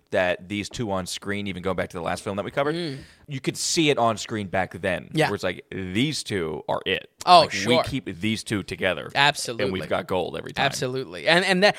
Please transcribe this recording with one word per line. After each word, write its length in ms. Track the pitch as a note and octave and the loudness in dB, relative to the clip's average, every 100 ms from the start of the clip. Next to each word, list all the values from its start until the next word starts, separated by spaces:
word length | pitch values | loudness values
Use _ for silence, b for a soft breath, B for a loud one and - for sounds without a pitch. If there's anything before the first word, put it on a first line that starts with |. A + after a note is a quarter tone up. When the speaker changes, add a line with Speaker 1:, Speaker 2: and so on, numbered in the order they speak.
| _ | _
Speaker 1:
that 400 | G2+ F2+ F2 F2+ | 2 2 0 -2
these 200 | G#2 G2 | -6 -4
two 220 | - A2 | -6 -2
on 140 | F#2+ F2 | -2 -4
screen, 400 | - G2 G2+ G2+ | -8 -6 -4 -4
even 160 | F2+ | -4
going 140 | F2+ F2 | -2 -2
back 140 | F2 | -4
to 80 | F#2 | -4
the 40 | |
last 220 | E2+ F2 | -4 -4
film 120 | - G2 | -4 -6
that 80 | G2 | -4
we 40 | |
covered, 240 | - C#3+ | -2 -2
Speaker 2:
Mm. 260 | E3 E3+ C3+ B B - | -2 -6 -10 B B -12
Speaker 1:
you 120 | C3+ | -6
could 180 | E3 - | -6 -4
see 340 | - - D3+ | -2 2 4
it 80 | C3+ | 4
on 180 | A#2 G#2+ | 4 2
screen 300 | - A2+ G2 | -4 -6 -2
back 240 | F#2+ F2+ G2 | -2 -2 -2
then, 280 | F#2+ E2+ - | -2 -2 -2
Speaker 2:
Yeah. 140 | D#3 D3 | 0 0
Speaker 1:
where 80 | G2+ | 0
it's 80 | |
like, 220 | F#2 F2+ - | -2 -4 -8
these 540 | - F#2 F#2+ D3 C3 | -8 -4 0 0 -2
two 400 | - G#2 D#2+ D#2+ - | -4 -2 -2 -4 -4
are 140 | - - | -2 0
it. 240 | F#2 - _ - | -2 -4 _ 8
Speaker 2:
Oh, 140 | F3 | 8
Speaker 1:
Like, 100 | C#3+ | 8
Speaker 2:
sure. 260 | G2+ G2+ B2+ | 2 2 2
Speaker 1:
we 60 | |
keep 220 | - C3+ - F2+ | 2 -4 -6 -4
these 220 | G#2+ A2 | -2 -2
two 200 | - G#2+ | -2 -4
together, 480 | F2 F2 F#2 D#2+ B1+ | -4 -2 0 0 -2
Speaker 2:
Absolutely. 520 | - C#3+ D3 - A2+ G#2 | 2 4 2 -6 -4 -2
Speaker 1:
and 80 | |
we've 160 | F#2 D#2+ | -2 -2
got 180 | F#2+ F2+ | -2 0
gold 280 | F#2 D#2+ E2 | -2 -2 -4
every 160 | - | -8
time. 140 | - C#3 | -2 -2
Speaker 2:
Absolutely, 640 | C3 C3+ C3 G#2+ F2 F#2+ | 0 -4 -4 -8 -4 4
and, 180 | E3 F#3+ | 4 4
and 160 | F#3 | 4
that, 120 | G3+ | 4